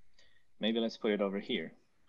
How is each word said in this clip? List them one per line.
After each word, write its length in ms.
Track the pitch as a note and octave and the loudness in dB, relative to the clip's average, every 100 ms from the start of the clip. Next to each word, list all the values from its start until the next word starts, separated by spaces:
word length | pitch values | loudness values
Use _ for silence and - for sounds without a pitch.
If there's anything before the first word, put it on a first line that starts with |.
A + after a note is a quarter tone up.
| - - - - - - | -20 -20 -20 -20 -20 -4
maybe 200 | G#2+ A2+ | 0 2
let's 180 | A2+ - | 0 0
put 140 | A2+ | 0
it 100 | G#2 | 2
over 180 | G2+ G2 | 2 0
here. 320 | - G#2+ D#2+ - _ _ | -2 -4 -4 -12 _ _